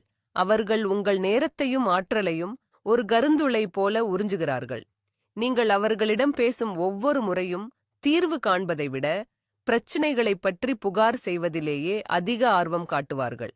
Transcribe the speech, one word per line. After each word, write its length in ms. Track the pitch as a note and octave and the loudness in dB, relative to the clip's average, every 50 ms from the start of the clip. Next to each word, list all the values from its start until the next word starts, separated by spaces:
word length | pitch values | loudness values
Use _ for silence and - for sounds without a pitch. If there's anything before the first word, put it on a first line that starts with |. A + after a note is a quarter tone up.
| - _ _ _ _ _ | -10 _ _ _ _ _
அவர்கள் 520 | _ - F#3 F#3 G#3+ A3 A3+ F#3+ A3 A3 A3 | _ -2 2 2 2 2 2 0 0 0 0
உங்கள் 340 | G3 G3 G#3 G3 G3+ G3+ F#3+ | 0 0 0 2 0 0 2
நேரத்தையும் 680 | F#3 F#3+ G#3 B3 D4+ D#4+ - - D4 B3+ B3+ C4+ B3 | 2 2 2 2 0 0 -2 -4 -2 -2 0 0 2
ஆற்றலையும் 720 | G3+ F3 F#3+ F#3 - A#3 G#3+ G3 F3 E3 D#3+ E3+ G3 A#3+ - _ _ _ _ | 2 2 0 0 0 -2 -2 0 0 -2 -2 -4 -6 -8 -12 _ _ _ _
ஒரு 220 | _ - A3+ A#3+ A#3 | _ 0 2 2 2
கருந்துளை 640 | F#3+ A3+ A3+ B3+ D4+ D#4 D4 D#4 C4+ A#3+ A3 G#3+ F3+ | 2 2 2 4 4 4 4 4 2 2 0 0 -2
போல 440 | - G3 G3 G3 G#3+ A3+ A#3 G#3 F#3 | -2 0 0 2 2 0 0 0 0
உறிஞ்சுகிறார்கள். 680 | F#3 G#3 G#3 F3+ D#3+ D#3+ C#3+ C3 B2 B2 A#2+ C3 A2+ - _ _ _ _ _ _ _ _ _ _ | -2 -2 -2 -2 -2 -2 -2 -2 -4 -4 -8 -10 -10 -12 _ _ _ _ _ _ _ _ _ _
நீங்கள் 360 | G#3+ A3+ B3+ B3+ A3+ A#3 G#3+ | -4 -2 -2 0 2 2 2
அவர்களிடம் 600 | G3+ G3+ G#3 A3 A3 G3 A3 G#3+ G#3+ G#3+ C4+ C#4+ | 2 2 2 0 0 0 0 0 2 2 2 0
பேசும் 440 | C#4 - A#3+ A#3 B3+ - A#3 A3 F#3+ | 2 2 0 0 0 0 -4 -4 -2
ஒவ்வொரு 460 | E3 F3 F#3 G3 G3 G#3+ C#4+ D4 C#4+ | -2 -2 -2 -2 0 0 0 2 2
முறையும், 500 | A3+ F#3+ F3+ F#3 F#3 F#3 F3+ F#3 G#3 A#3+ - _ _ _ _ _ | 0 0 -2 -2 -2 -4 -4 -6 -8 -10 -14 _ _ _ _ _
தீர்வு 400 | - C#4+ D4+ E4+ F4+ E4 D#4+ C4 - G#3 | 0 2 2 2 2 0 -2 -2 0 0
காண்பதை 400 | F#3 F3+ F#3+ F3 E3+ D3 D3 C#3 | 0 0 0 -2 -2 -2 -2 -4
விட 360 | B2+ C3+ C3+ D3 E3 G3 A3 - _ _ _ _ _ _ _ - | -4 -2 -2 -2 -2 -2 -4 -8 _ _ _ _ _ _ _ 0
பிரச்சினைகளை 680 | A3+ A#3 - - - E4+ D4+ D4+ C#4 A#3 A#3 G#3 G3+ | 0 0 0 -2 -4 -2 0 0 2 2 2 0 0
பற்றி 400 | F3 - G3 F#3 - - B3 C4+ | 0 0 -2 -2 -2 -2 -4 -4
புகார் 400 | G#3+ - G3 F3+ G3+ A3 A3+ A#3+ | -2 -4 -2 0 2 2 2 2
செய்வதிலேயே 840 | B3 - G3+ F3 E3+ E3 F3 D#3 E3 D3+ D3+ D3 C#3+ D3 F3 G3+ G#3+ | 0 -2 -4 -4 -2 -2 -2 -2 -2 -2 -2 -2 -2 -2 -2 -4 -4
அதிக 500 | - - - A#3+ F3 F#3+ A#3+ G#3+ B3+ A#3+ | -4 -2 -2 -2 0 -2 0 2 2 4
ஆர்வம் 340 | G3+ F3+ F3 E3 E3 E3+ F3 | 4 4 2 0 -2 -4 -4
காட்டுவார்கள். 680 | - E3 C#3+ C#3 - D3 C3+ C3 A#2+ A#2+ A2 A#2 G#2 - | -4 -4 -4 -4 -4 -4 -4 -4 -4 -4 -6 -10 -12 -12